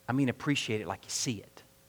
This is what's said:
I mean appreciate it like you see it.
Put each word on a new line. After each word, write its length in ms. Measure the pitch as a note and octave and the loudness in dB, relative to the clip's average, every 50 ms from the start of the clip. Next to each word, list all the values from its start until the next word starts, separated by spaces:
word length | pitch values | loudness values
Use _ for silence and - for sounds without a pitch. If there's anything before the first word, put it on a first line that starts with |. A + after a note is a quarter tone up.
| _ - | _ 0
I 40 | |
mean 180 | A#2+ C3+ C#3+ B2+ | 2 4 4 2
appreciate 520 | A2+ - - D3+ C#3+ C#3 - - A2 G#2+ | 2 0 0 0 2 2 2 0 -2 -2
it 60 | G#2 E2 | -2 -4
like 160 | G2 - - | -6 -6 -6
you 60 | - | -6
see 300 | - - - C#3+ A#2 G2 | -4 -2 -2 -2 -2 -4
it. 240 | - - - - - - - - - | -6 -14 -20 -20 -20 -20 -20 -20 -20